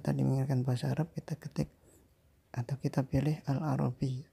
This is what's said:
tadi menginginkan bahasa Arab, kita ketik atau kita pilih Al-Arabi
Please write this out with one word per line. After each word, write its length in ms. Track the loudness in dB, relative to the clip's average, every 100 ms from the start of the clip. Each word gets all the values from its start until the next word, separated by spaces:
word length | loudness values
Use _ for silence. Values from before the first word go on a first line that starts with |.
tadi 160 | 0 2
menginginkan 480 | 2 2 2 2 2
bahasa 240 | 0 0
Arab, 240 | 0 -2 -6
kita 240 | -8 -10
ketik 320 | -6 -4 -4 -8 -20 -20 -20 _ _ _ _
atau 240 | -6 -4 -4
kita 320 | -2 -2 0
pilih 320 | 2 2 0 -2
Al-Arabi 720 | -2 0 0 0 0 -4 -4 -10